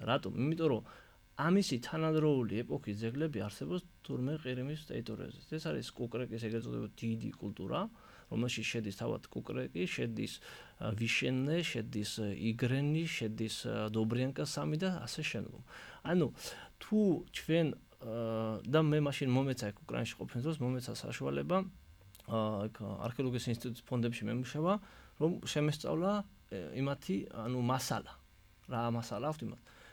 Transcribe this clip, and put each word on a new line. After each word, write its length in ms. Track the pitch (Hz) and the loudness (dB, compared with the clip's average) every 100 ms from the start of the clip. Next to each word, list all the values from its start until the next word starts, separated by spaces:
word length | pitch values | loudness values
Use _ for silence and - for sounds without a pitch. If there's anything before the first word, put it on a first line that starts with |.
რატომ? 280 | 107 127 - - | 0 2 0 0
იმიტომ 320 | 139 165 160 | 2 4 4
რომ 160 | 110 - - - - - | 2 -2 -18 -20 -20 -14
ამისი 440 | - 151 196 196 117 | 0 4 6 4 0
თანადროული 800 | - 160 160 156 151 139 113 101 | -2 0 4 6 6 6 4 0
ეპოქის 380 | 120 143 - 104 | 0 -2 -2 -2
ძეგლები 400 | 113 131 160 120 | -2 0 0 0
არსებობს 420 | 104 - 143 180 - - | -4 -4 -4 -4 -6 -16
თურმე 340 | - 127 127 156 | -6 -2 0 -2
ყირიმის 480 | 131 127 135 151 - | -2 -4 -4 -6 -6
ტერიტორიაზე. 540 | 117 117 107 - - - | -6 -4 -6 -8 -12 -8
ეს 160 | 156 156 | -6 -4
არის 220 | 139 117 | -4 -4
კუკრეკის, 520 | - 120 127 127 110 | -6 -4 -2 -4 -2
ეგრეთ 180 | 113 113 | -2 -2
წოდებული, 320 | 120 117 110 | -2 -4 -4
დიდი 360 | - 117 113 110 | -4 -2 -2 -4
კულტურა, 460 | - 101 - 98 135 220 - - - - | -6 -8 -6 -2 -2 -2 -8 -20 -18 -4
რომელშიც 360 | 113 123 110 110 | 0 0 0 -2
შედის 300 | 117 107 95 | -2 -2 -2
თავად 260 | 117 107 - | -2 -2 -4
კუკრეკი, 500 | - 117 127 131 147 | -8 -4 -4 -4 -2
შედის, 500 | 180 - 120 110 110 - - - - - | -2 0 -2 -2 -4 -6 -14 -18 -16 -6
ა, 160 | 110 | -2
ვიშენე, 640 | 107 117 - 135 131 139 170 | 0 2 2 2 2 2 2
შედის, 520 | 160 120 113 110 104 - | 0 -2 -2 -2 -2 -2
ა, 60 | 104 95 | -2 0
იგრენი, 640 | 110 113 127 135 143 156 165 | 0 2 2 4 2 2 0
შედის, 500 | - 110 110 113 - 113 | -2 -2 -2 -4 -2 -2
ა, 240 | 110 107 | 0 2
დობრიანკა 560 | 110 110 120 131 139 147 | 2 4 4 2 0 -2
სამი 320 | - 151 156 | -2 0 0
და 120 | 185 180 | 0 0
ასე 200 | 117 - | -4 -4
შემდგომ. 420 | 156 - - - - - - - 156 | -2 -2 -6 -10 -14 -16 -16 -8 2
ანუ, 220 | 180 139 - - - - - | 4 4 0 -10 -12 -14 -12
თუ 220 | - 214 208 151 - | 2 4 6 4 0
ჩვენ, 380 | - - 165 156 | -6 2 4 4
ა, 880 | - - - 117 113 113 113 110 110 | 0 -10 -12 -6 -2 0 2 0 -2
და 180 | - 156 | 4 6
მე 160 | 156 151 | 8 6
მაშინ 280 | 143 139 135 | 4 2 4
მომეცა, 360 | 127 135 123 104 | 4 4 0 -2
იქ 80 | 101 | -4
უკრაინაში 340 | - 120 117 - | -4 -2 -2 -4
ყოფნის 240 | 127 120 | -6 -2
დროს, 140 | 143 156 | -2 0
მომეცა 320 | 123 127 127 | 0 0 -4
საშუალება, 640 | 110 - 117 135 139 147 185 190 - - - - - - | -6 -6 -4 -2 0 2 2 0 -8 -20 -20 -20 -16 -2
ა, 80 | 113 107 104 107 | 0 2 0 -2
იქ 60 | - 104 101 117 | -4 -6 -4 -4
არქეოლოგიის 360 | 120 131 123 123 | 0 0 0 0
ინსტიტუტის 340 | 117 127 117 - | -2 -4 -8 -2
ფონდებში 380 | 123 117 117 107 | 0 0 0 -2
მემუშავა, 440 | 120 127 147 165 202 - - - - | -2 -2 0 2 2 -2 -20 -12 0
რომ 140 | 156 180 | 2 2
შემესწავლა, 720 | - 151 151 151 - 160 185 208 196 - - | -2 2 2 2 0 2 2 0 -2 -12 -10
ე, 40 | 98 80 - | -8 -6 -2
იმათი, 380 | 139 139 - 190 - | -2 -2 -2 -2 -2
ანუ, 260 | - 113 127 | -6 -2 2
მასალა. 520 | 120 131 - 113 - - - - - - - | 2 2 2 -2 -4 -16 -20 -20 -20 -18 -6
რა 120 | 120 117 | -2 0
მასალა 360 | 117 117 107 143 | 0 -2 -2 -2
აქვთ 120 | 151 | -2
იმათ? 180 | 110 - - - - | -6 -8 -16 -20 -20